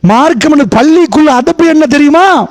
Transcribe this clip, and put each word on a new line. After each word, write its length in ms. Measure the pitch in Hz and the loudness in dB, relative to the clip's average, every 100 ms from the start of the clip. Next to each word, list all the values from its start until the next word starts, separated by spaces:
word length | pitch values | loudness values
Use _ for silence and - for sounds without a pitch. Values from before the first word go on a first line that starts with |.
| 175 | 0
மார்க்கம் 420 | 220 302 285 320 294 | 0 0 -2 0 0
என்ற 100 | 247 - | 0 0
பள்ளிக்குள்ள 540 | 285 320 339 247 311 247 | 0 0 0 0 0 0
அதப்பு 260 | 269 339 330 | -2 -2 0
என்ன 120 | 311 302 | 0 0
தெரியுமா? 320 | 285 294 320 381 349 190 | 0 0 2 2 0 -4